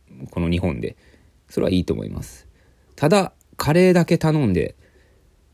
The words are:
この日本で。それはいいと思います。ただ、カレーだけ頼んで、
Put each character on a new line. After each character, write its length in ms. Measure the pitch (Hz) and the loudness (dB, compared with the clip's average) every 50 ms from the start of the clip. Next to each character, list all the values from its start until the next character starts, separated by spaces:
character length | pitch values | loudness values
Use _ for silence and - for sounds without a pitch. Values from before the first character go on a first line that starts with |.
| _ - - 64 65 - | _ -20 -20 -20 -20 -12
こ 80 | - 87 | -8 -4
の 100 | 85 82 | -4 -2
日 100 | 87 90 | -2 -2
本 200 | 95 87 71 57 | -2 -4 -4 -6
で。 160 | - - - - _ _ _ _ _ _ _ _ _ _ | -8 -10 -10 -14 _ _ _ _ _ _ _ _ _ _
そ 100 | - - | -6 -4
れ 60 | - | -2
は 60 | - | 0
い 80 | 92 92 | 0 0
い 60 | 87 | 0
と 80 | - - | -2 -4
思 120 | 53 50 | -6 -8
い 40 | 50 | -10
ま 140 | 50 - - | -10 -12 -14
す。 240 | - - - - - _ _ _ _ _ _ _ _ _ | -14 -18 -20 -20 -20 _ _ _ _ _ _ _ _ _
た 140 | - - 156 | -4 0 2
だ、 240 | 196 202 180 - - _ _ _ _ - | 2 2 2 0 -6 _ _ _ _ -6
カ 160 | - 139 151 | -2 0 4
レ 180 | 175 185 185 | 4 4 6
ー 20 | 180 | 4
だ 120 | 180 165 | 4 2
け 120 | - 170 160 | 2 0 0
頼 300 | - 156 156 156 139 104 | 0 0 0 0 0 0
ん 60 | 90 | 0
で、 220 | 82 64 - - _ _ _ _ _ _ _ _ _ _ _ _ _ _ _ | 0 -2 -4 -6 _ _ _ _ _ _ _ _ _ _ _ _ _ _ _